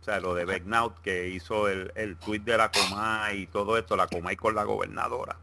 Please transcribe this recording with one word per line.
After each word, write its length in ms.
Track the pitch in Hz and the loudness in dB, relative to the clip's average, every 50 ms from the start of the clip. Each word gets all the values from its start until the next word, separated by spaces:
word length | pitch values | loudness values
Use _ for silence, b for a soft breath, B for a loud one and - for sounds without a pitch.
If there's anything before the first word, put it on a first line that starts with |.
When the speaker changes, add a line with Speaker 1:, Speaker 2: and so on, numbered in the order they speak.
Speaker 1:
o 20 | - | -4
sea, 160 | 110 104 95 | -2 -2 -2
lo 140 | 87 90 87 | 0 0 0
de 100 | 87 87 | 0 0
Speaker 2:
Ajá. 80 | 90 | 0
Speaker 1:
Bernaut, 500 | 95 87 87 98 113 117 117 113 - - | -2 -4 -2 2 2 2 2 2 -2 -6
que 280 | - 101 95 90 90 92 | -4 -2 -2 -2 -2 -4
hizo 400 | 92 90 - - 113 107 104 101 | -6 -8 -6 -2 0 0 2 2
el, 240 | 95 95 92 - - | 0 0 -4 -6 -6
el 220 | 107 110 104 87 85 | -6 -6 -6 -8 -8
tuit 260 | - 107 107 107 104 | -6 -4 -4 -4 0
de 140 | 117 117 110 | 2 4 4
la 120 | 110 107 | 4 4
Comay 720 | - 101 98 95 98 104 107 110 110 110 107 104 101 98 92 | 4 2 2 2 0 0 0 0 0 0 0 -2 -2 -4 -6
y 40 | 85 | -2
todo 300 | - 104 101 101 113 113 | -2 0 2 2 2 2
esto, 180 | - - 107 | 2 2 2
la 120 | 95 90 - | 2 2 2
Comay 280 | - 87 85 90 95 | 0 -4 -4 -4 -4
con 200 | - - 110 110 | 0 0 0 2
la 100 | 107 104 | 2 0
gobernadora. 720 | 104 107 101 92 101 101 - - 117 120 127 - - - - | 0 0 0 -2 -4 -2 -2 -2 -2 -2 -4 -6 -6 -8 -12